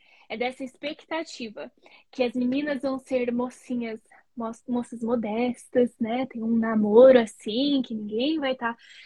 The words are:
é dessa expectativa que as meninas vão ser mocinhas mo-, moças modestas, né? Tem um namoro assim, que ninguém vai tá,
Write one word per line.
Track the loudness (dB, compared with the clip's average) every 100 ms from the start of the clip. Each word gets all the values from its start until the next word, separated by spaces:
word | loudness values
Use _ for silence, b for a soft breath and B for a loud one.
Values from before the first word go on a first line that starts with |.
| b b b
é | -8
dessa | -8 -8
expectativa | -12 -10 -12 -12 -10 -10 -10 -12 -14 -12 -16 -18 B B _
que | -4
as | -4
meninas | -2 -2 -2 -4 -4
vão | -4 -6
ser | -4 -4 -2
mocinhas | -4 -6 -8 -10 -8 -6 -10 -16 B _ -12
mo-, | -10 -10 -6
moças | -6 -6 -8
modestas, | -4 -2 -2 -2 -4 -4 -2 0 0 0
né? | -4 -4 -6
Tem | -6
um | -2 0
namoro | 0 0 6 10 10 10
assim, | 4 -4 -6 -2 0 0
que | -2
ninguém | -8 -6 -4 -2 -2
vai | -4
tá, | -4 -6 -8 B B